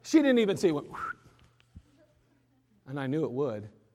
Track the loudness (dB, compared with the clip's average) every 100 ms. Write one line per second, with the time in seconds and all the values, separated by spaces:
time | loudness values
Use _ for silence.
0 | 4 4 6 4 2 2 0 0 -6 -12
1 | -10 -12 -20 _ _ _ _ -20 _ _
2 | _ _ _ _ _ _ _ _ -12 -6
3 | -4 -2 -2 -2 -4 -4 -12 _ _